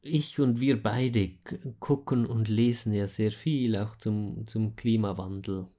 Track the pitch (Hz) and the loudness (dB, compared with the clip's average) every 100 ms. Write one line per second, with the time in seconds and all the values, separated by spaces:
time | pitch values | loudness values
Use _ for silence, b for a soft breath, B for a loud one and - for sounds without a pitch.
0 | - 156 147 - 135 120 135 120 107 117 | 0 0 0 2 2 4 2 2 0 0
1 | 127 117 92 - - - 135 113 - 139 | 2 2 0 -4 -12 -10 -10 -12 -2 -2
2 | - 127 113 113 107 110 120 120 110 104 | 2 0 2 0 0 4 4 2 0 0
3 | 101 - 107 - 165 143 123 104 113 - | 0 0 0 0 -2 0 2 0 -2 -4
4 | 110 107 104 - 110 110 107 - 120 113 | -2 -2 -4 -8 -6 -2 -2 -2 0 2
5 | 104 92 92 98 98 95 92 | 0 -2 -6 -6 -4 -6 -6